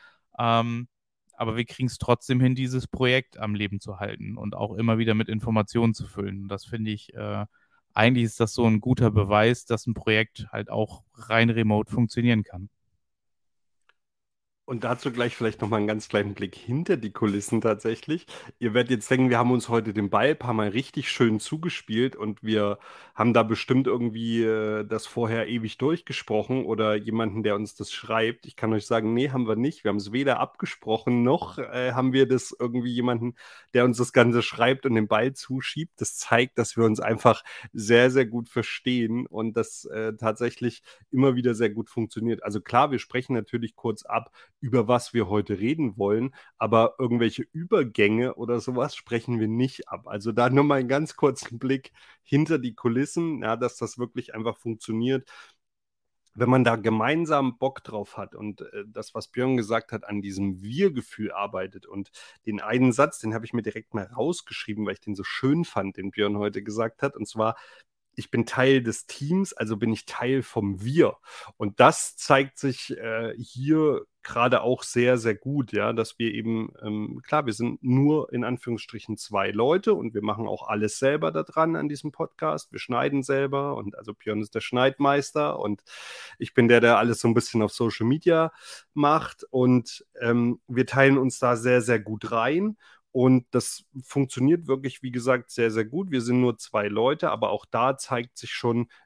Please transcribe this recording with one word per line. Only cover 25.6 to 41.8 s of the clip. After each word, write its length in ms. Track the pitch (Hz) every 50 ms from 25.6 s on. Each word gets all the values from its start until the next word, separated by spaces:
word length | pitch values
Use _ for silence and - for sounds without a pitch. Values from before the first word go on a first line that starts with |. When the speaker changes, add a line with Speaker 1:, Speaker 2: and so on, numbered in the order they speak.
| 110 110 -
Speaker 2:
durchgesprochen 880 | - 123 151 165 175 - - 135 - - - 110 107 104 - 127 131 107
oder 300 | 87 113 104 110 107 104
jemanden, 480 | 107 104 110 110 113 113 107 95 113 104
der 120 | 107 101
uns 200 | 104 107 101 -
das 180 | - 104 - -
schreibt. 520 | - - 110 113 113 113 113 113 - -
Ich 120 | - -
kann 160 | - 113 110 110
euch 120 | 104 -
sagen, 280 | - 120 113 107 110 117
nee, 160 | 120 135 143
haben 180 | 131 127 120
wir 80 | 110 110
nicht. 300 | 110 123 151 160 - -
Wir 40 | 107
haben's 220 | 101 104 98 101
weder 260 | 110 131 139 139 120 -
abgesprochen, 800 | - - - - - - - - - 110 110 113 - 123 123 120 120
noch, 340 | 123 151 180 - - - -
äh, 340 | 123 107 120 127 127 127 123
haben 180 | 127 131 131
wir 160 | 127 135 135
das 260 | 120 127 123 - - - -
irgendwie 320 | 123 120 117 127 117 123
jemanden, 440 | 120 123 120 123 120 113 117 120 120 - - - - - - _ -
der 120 | 123 123
uns 100 | 127 117
das 160 | 117 123 -
Ganze 300 | - 131 117 117 117 120
schreibt 440 | 110 - - 113 117 123 139 135 -
und 100 | 131 117
den 120 | 110 107
Ball 240 | 101 110 107 117 135
zuschiebt. 640 | 135 - - - 131 131 - - - 147 165 - _ -
Das 160 | 123 - -
zeigt, 400 | - - - 117 117 131 127 -
dass 180 | - 113 - -
wir 80 | 117 117
uns 160 | 113 110 -
einfach 420 | - 107 113 107 - 123 107 - - - - - - -
sehr, 400 | - 113 104 104 120 117 123 131
sehr 140 | 127 135 127
gut 240 | 107 110 120 120 -
verstehen 800 | - 123 113 - - - - 127 123 123 117 110 113 123 123
und 280 | - - 107 110 113 113
das, 300 | 117 110 - - - -
äh, 260 | - 78 110 110 110 107
tatsächlich 680 | - 117 110 104 - 120 120 - - 123 117 - - _ - - _ _ _
immer 260 | - 127 135 139 123
wieder 200 | 123 120 123 117
sehr 140 | 107 117 104
gut 200 | 104 113